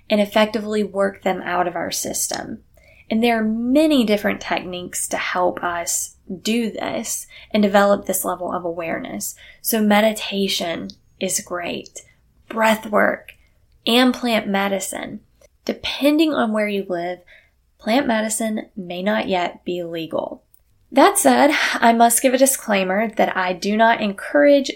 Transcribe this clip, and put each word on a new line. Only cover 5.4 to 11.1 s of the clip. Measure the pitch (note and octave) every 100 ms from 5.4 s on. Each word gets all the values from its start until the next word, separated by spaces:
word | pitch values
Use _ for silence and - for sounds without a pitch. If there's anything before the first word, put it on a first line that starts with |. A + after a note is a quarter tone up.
| F3+ -
us | F3+ E3+ E3+ - - _ - F3+
do | - A#3 A3
this | - - - A3 - - - -
and | G#3+
develop | G3+ G3+ G3+ G3+ -
this | -
level | F#3+ F3 F3+
of | F3+
awareness. | F3 F3 E3 - - G3+ - - - -
So | - A3+
meditation | G#3 G#3 A3 G#3+ - G3 G3 - F3 E3+ G3 - _